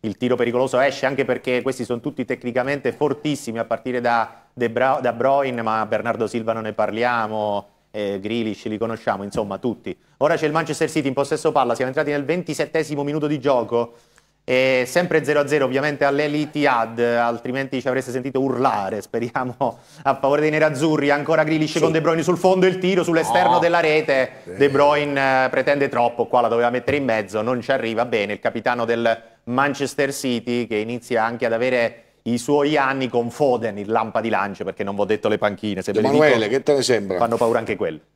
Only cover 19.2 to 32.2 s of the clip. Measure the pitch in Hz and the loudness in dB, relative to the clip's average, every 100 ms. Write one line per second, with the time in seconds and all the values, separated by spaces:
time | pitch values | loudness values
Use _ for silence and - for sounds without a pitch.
19.2 | 117 135 127 117 127 - - - - - | -4 -4 -6 -4 -4 -6 -20 -6 -2 0
20.2 | 139 147 156 151 156 139 160 151 143 143 | 2 2 2 2 2 2 0 2 2 0
21.2 | 147 160 156 160 151 165 160 160 160 165 | 2 2 4 2 0 2 2 2 2 2
22.2 | 165 175 185 190 190 185 180 185 175 165 | 2 2 4 4 4 2 0 0 2 2
23.2 | 160 120 175 170 170 170 160 156 151 135 | 2 2 4 4 4 4 4 2 2 2
24.2 | 127 - - 92 139 139 143 147 147 139 | 0 -4 -14 2 2 6 4 4 0 0
25.2 | 135 131 127 131 131 143 139 120 120 - | 2 2 2 0 0 2 0 0 0 0
26.2 | 110 123 120 117 120 123 120 143 135 110 | 0 2 2 2 2 0 -2 -2 0 -2
27.2 | 98 107 110 127 113 135 117 113 123 113 | -2 -4 -2 -4 -2 -2 0 -2 -2 0
28.2 | 101 104 120 113 120 120 117 117 117 113 | -2 -2 -4 -4 -4 -2 -2 0 0 -2
29.2 | - _ - 123 143 131 135 - 139 139 | -6 _ -6 0 0 -2 -6 -2 -2 -2
30.2 | 135 120 123 120 117 107 110 120 - 117 | -4 -4 -2 -4 -2 -4 -4 -8 -4 -2
31.2 | 113 120 120 113 127 127 117 - _ _ | 0 -2 -2 0 0 0 0 -4 _ _